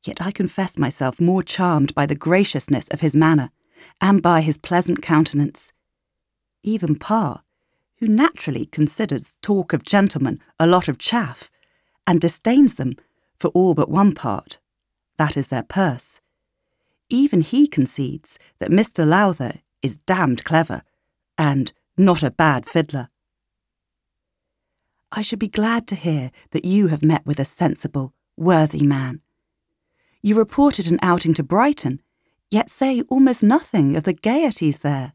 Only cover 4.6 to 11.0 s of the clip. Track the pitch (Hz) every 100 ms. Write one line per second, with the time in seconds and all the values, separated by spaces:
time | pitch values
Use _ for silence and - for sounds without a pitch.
4.6 | - 175 175 175 - 156 160 143 147 -
5.6 | - _ _ _ _ _ _ _ _ _
6.6 | - 214 175 147 - 220 175 - _ _
7.6 | _ _ _ _ 226 214 302 - - 127
8.6 | - - 151 - - 139 - - - 202
9.6 | 175 147 - 202 196 151 277 - _ _
10.6 | 165 180 175 131